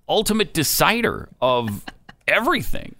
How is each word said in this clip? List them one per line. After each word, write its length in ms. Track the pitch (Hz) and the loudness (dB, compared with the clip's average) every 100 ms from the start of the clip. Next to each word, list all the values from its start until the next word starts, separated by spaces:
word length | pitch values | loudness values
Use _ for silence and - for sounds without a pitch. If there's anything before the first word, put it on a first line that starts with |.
| - | -2
ultimate 440 | 180 220 214 208 | 0 0 0 0
decider 760 | 165 139 - 160 233 220 64 - - | 0 0 2 2 2 0 -2 -10 -2
of 460 | 127 123 113 101 - - - - - | 0 2 0 -6 -10 -18 -20 -10 -2
everything. 680 | 170 254 247 - - - - | 0 2 0 0 -2 -4 -6